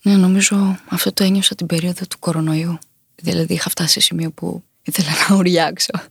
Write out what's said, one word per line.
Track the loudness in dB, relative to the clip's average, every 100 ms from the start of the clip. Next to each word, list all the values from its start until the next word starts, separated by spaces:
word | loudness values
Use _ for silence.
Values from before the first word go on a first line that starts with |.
Ναι, | 4 6
νομίζω | 6 4 2 2 0 -2 -4
αυτό | -4 -2
το | 0
ένιωσα | 2 2 0
την | -2 -4
περίοδο | -2 -2 -4 -8
του | -6
κορονοϊού. | -4 -2 0 0 -2 -6 -10 _ _ _
Δηλαδή, | -4 -2 -2
είχα | -2 -4
φτάσει | -4 -2
σε | 0
σημείο | 0 0 -6
που | -6 -8 -8 -12 _
ήθελα | -10 -6 -4 -2 2
να | 4
ουριάξω | 4 2 0 -2 -4 -4 -10